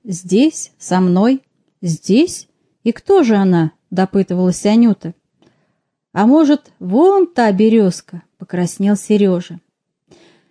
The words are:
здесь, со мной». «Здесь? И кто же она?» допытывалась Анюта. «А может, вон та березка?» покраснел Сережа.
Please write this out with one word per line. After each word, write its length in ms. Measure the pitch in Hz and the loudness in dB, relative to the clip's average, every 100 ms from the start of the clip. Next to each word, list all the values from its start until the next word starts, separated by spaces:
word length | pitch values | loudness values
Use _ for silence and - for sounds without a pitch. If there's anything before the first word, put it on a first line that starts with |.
здесь, 680 | 233 170 175 190 302 - - _ | -12 -12 -2 0 0 -2 -16 _
со 220 | - 180 | -4 -2
мной». 420 | 185 180 220 269 _ _ _ - | 0 0 0 -2 _ _ _ -12
«Здесь? 680 | 175 160 - 214 349 - - _ _ _ | -8 -6 -2 0 0 -4 -18 _ _ _
И 80 | 226 | -8
кто 300 | - - 392 | -6 0 0
же 140 | 247 208 | 2 2
она?» 360 | 190 170 160 - - | 2 0 -2 -6 -10
допытывалась 760 | 175 190 202 185 180 180 180 208 | -4 -2 -2 -2 -2 -2 -2 0
Анюта. 480 | 220 233 196 165 - _ _ _ _ _ _ _ _ _ | 2 2 0 -6 -16 _ _ _ _ _ _ _ _ _
«А 140 | - 214 | -2 2
может, 460 | 294 294 294 _ - | 4 2 0 _ -16
вон 480 | 180 214 359 392 349 | -4 2 2 2 0
та 260 | - 226 | 0 0
березка?» 720 | 190 220 226 196 175 - 175 - - | 2 2 2 0 -2 -12 -20 -20 -20
покраснел 580 | - 175 175 - 196 208 | -10 -6 -6 -4 -2 -2
Сережа. 640 | - 214 202 175 175 170 _ _ _ _ _ _ _ _ _ | 0 0 0 -2 -6 -18 _ _ _ _ _ _ _ _ _